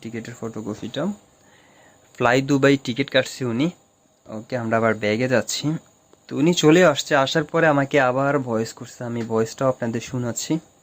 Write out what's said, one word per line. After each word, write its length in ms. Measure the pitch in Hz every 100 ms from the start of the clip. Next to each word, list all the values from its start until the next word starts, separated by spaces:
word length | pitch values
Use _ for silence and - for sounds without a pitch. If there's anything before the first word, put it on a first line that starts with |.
টিকিটের 320 | 113 113 113 117
ফটোকপিটাও। 720 | 117 113 104 110 110 131 180 202 _ _ _ _ _ _ _ _ _ -
ফ্লাই 260 | 120 131
দুবাই 360 | 135 143 139 139
টিকিট 260 | - 120 135
কাটছে 340 | 131 127 -
উনি। 260 | 123 113 165 - _ _ _ _ -
ওকে, 300 | 110 120 127
আমরা 200 | 113 113
আবার 180 | 113
ব্যাগে 340 | 107 104 110 127
যাচ্ছি। 480 | 120 - - 143 160 _ _ _ _ -
তো 80 | 127
উনি 180 | 160
চলে 300 | 175 151 175
আসছে, 320 | 175 135 - 147
আসার 280 | 135 165
পরে 220 | 151 165 160
আমাকে 340 | 143 139 143
আবার 380 | 127 127 139 143
ভয়েস 340 | 123 110 113
করছে, 320 | - 120 -
আমি 180 | 120 117
ভয়েসটাও 460 | 113 113 110 - 135
আপনাদের 320 | - 117 117
শোনাচ্ছি, 580 | - 127 120 113 - 165 - _